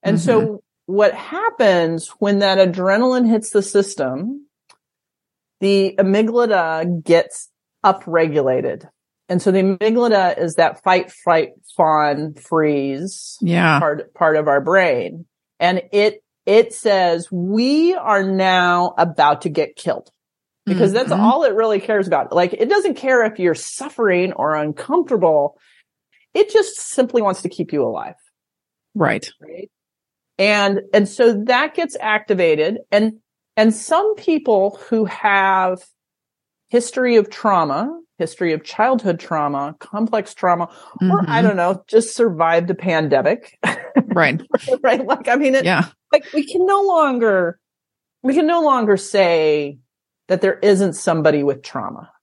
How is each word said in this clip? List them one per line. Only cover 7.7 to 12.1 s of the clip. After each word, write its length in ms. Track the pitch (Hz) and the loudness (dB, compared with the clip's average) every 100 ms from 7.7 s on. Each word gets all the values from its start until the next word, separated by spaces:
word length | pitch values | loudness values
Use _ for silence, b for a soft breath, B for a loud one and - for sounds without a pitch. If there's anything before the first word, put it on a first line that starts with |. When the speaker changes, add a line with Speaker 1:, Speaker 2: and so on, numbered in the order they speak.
| _ | _
Speaker 1:
upregulated. 1040 | 202 190 - 165 165 147 131 131 - - - _ _ _ _ | 0 0 -2 0 2 0 0 0 -2 -8 -14 _ _ _ _
And 120 | 180 | -2
so 100 | 202 | 2
the 120 | 190 | 2
amygdala 760 | 190 185 214 226 240 208 180 - | 2 0 0 2 2 2 2 0
is 160 | 165 | -2
that 280 | 156 165 - | 2 0 0
fight, 280 | - 185 185 | 0 0 0
flight, 400 | - - 165 151 _ _ - | -6 0 2 0 _ _ 0
fawn, 580 | 160 156 147 | 2 2 0